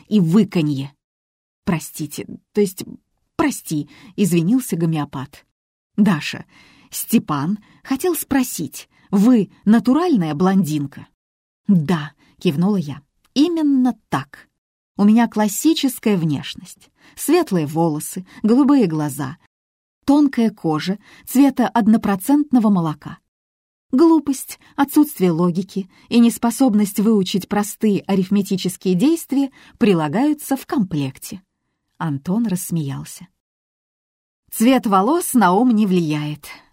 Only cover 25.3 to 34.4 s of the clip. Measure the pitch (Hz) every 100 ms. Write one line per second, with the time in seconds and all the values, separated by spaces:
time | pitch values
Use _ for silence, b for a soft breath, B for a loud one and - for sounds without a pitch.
25.3 | 160 180 170 190 196 190 b b 233 233
26.3 | 226 233 - 262 208 202 - 208 214 185
27.3 | 196 - 208 208 - 220 190 - 196 185
28.3 | 202 196 190 180 - 190 180 262 330 -
29.3 | 262 277 b b b 247 170 151 190 294
30.3 | 294 - 269 - 302 185 151 135 - -
31.3 | 190 _ _ _ _ _ - 143 139 160
32.3 | 208 233 180 - 170 143 139 156 - 175
33.3 | _ _ _ _ _ _ _ _ _ _
34.3 | _